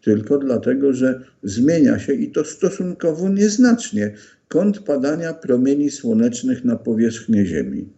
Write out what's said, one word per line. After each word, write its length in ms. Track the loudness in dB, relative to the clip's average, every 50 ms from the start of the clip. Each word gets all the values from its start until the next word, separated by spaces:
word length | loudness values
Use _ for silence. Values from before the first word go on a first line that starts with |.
| _
tylko 340 | 2 0 0 0 -2 -2 -2
dlatego, 540 | 0 -2 -2 -2 0 -2 -2 2 2 0
że 280 | 0 2 0 0 0 -2 -8 -20 _ _
zmienia 560 | -10 -8 -2 2 2 2 4 4 4 4 4 0
się 140 | -2 -2
i 180 | -2 -2 -2 -4
to 140 | -2 -4 -4
stosunkowo 840 | -4 -4 -2 -2 -2 -2 -2 -6 -6 -6 -2 -2 -2 -2 0 -2 -2
nieznacznie 840 | 0 2 2 0 4 4 4 4 4 2 -2 -6 -4 -4 -4 -4 -6 -10 -20 -20 _ _ _ _
kąt 300 | 0 2 2 2 0 -2
padania 560 | -2 -2 -2 0 0 -2 -2 -2 -4 -8 -8
promieni 560 | -8 -2 0 2 2 4 2 2 2 0 -2
słonecznych 720 | -2 -4 -4 0 2 2 2 2 0 -2 -4 -4 -4 0 0
na 120 | -2 -2
powierzchnię 720 | -2 -2 -2 0 2 0 0 0 -4 -2 0 2 2 2
Ziemi. 420 | 0 0 -4 -4 -4 -6 -8 -10 -12 -16